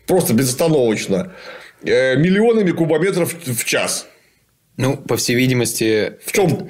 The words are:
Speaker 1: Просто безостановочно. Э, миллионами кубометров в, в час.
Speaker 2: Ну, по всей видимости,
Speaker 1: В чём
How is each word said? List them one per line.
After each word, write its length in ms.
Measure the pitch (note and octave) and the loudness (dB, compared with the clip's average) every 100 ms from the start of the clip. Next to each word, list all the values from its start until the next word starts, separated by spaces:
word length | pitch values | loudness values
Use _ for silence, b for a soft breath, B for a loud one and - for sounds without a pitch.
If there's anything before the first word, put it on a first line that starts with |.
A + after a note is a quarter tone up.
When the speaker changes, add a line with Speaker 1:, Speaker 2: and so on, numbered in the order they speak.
| - | 0
Speaker 1:
Просто 260 | F#3 - | 0 2
безостановочно. 1000 | A2 C3 B2 E3+ D#3 A#2+ G#2+ - F#2+ F2+ B B B B _ | 2 0 0 0 2 2 0 -2 -4 -4 B B B B _
Э, 320 | D#2+ A#2 C3 C3 | -2 2 2 2
миллионами 560 | E3+ F#3+ A3+ A3 F#3+ | 2 4 4 4 2
кубометров 640 | E3 D#3+ D#3 F#3 F3+ E3 - - | 0 0 2 0 0 -2 -4 -8
в, 80 | A2+ | -6
в 80 | - | -4
час. 420 | C3 F2+ - - b b b _ _ _ - | -2 -2 -6 -10 b b b _ _ _ -4
Speaker 2:
Ну, 200 | B2+ C#3 | -2 -2
по 180 | - A#2 | -4 -2
всей 180 | - B2 | 0 0
видимости, 800 | C3 B2+ A#2 - A2 A2 G2 - - | 2 2 0 0 0 2 0 -6 -4
Speaker 1:
В 60 | |
чём 360 | - F#3 G#2+ | 0 0 0